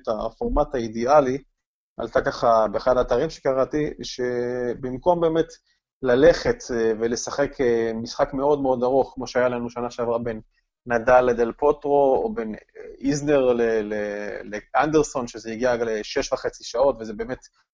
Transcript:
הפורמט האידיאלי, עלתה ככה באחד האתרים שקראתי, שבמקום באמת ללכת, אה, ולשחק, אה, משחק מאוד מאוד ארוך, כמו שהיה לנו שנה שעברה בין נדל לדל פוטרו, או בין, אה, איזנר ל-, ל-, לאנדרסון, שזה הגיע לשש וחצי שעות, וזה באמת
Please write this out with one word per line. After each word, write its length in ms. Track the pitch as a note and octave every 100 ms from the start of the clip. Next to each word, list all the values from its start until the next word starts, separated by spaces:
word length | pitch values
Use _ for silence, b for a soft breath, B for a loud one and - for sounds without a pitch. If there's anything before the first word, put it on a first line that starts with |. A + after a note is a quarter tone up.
| -
הפורמט 680 | G#2+ A2 - A#2+ C#3 D3 C3
האידיאלי, 680 | A2+ A#2 A#2+ D3+ C3 C#3 - _ _ _ _ -
עלתה 240 | A#2 C3
ככה 460 | B2+ C3+ B2 A2+ G#2+
באחד 300 | G#2+ - B2
האתרים 320 | B2 B2 D#3+
שקראתי, 640 | - C#3+ C3 B2+ D3+ D3+ -
שבמקום 1160 | A#2+ - B2 B2 A#2+ B2 B2 A#2 B2+ B2+ F3+ F3
באמת 260 | E3 E3 D#3 - _ _ _ _
ללכת, 560 | C3 B2 D#3+ E3 C3 A#2+ -
אה, 180 | A#2+ A2+ G#2+
ולשחק, 640 | A2+ A#2+ - - C#3 -
אה, 300 | B2 A#2 A2+
משחק 400 | A2+ A#2 - C#3+
מאוד 280 | C3+ C#3 D3
מאוד 220 | C3 B2+
ארוך, 280 | B2 C3+ B2+ -
כמו 120 | A#2+
שהיה 220 | B2+ B2
לנו 200 | B2 A#2+
שנה 220 | A#2+ A#2+
שעברה 280 | - A#2 A#2
בין 220 | A#2 A2 - _ _ _ B2+
נדל 360 | A#2 A#2 B2+
לדל 300 | B2+ A#2 A#2
פוטרו, 640 | - D3 D3 C#3+ C#3+ C#3 A#2+
או 100 | A2+
בין, 220 | A2 A2+ G#2
אה, 520 | - - - - C3
איזנר 440 | D3 C#3+ C#3+ B2+
ל-, 80 | A#2+
ל-, 800 | A#2 A2 G#2 G#2+ G#2 G2+ G#2 G#2
לאנדרסון, 840 | G#2 G#2 - C3+ D3 D#3 D3 C#3 A#2+
שזה 240 | A2+ A2+
הגיע 240 | A2 B2 A#2+
לשש 580 | A#2 A2 G#2+ C#3+ C3
וחצי 300 | B2+ A#2+ -
שעות, 320 | - A#2 C#3 A2+
וזה 140 | A2+
באמת 260 | G#2+ A2+ B2+ - _ _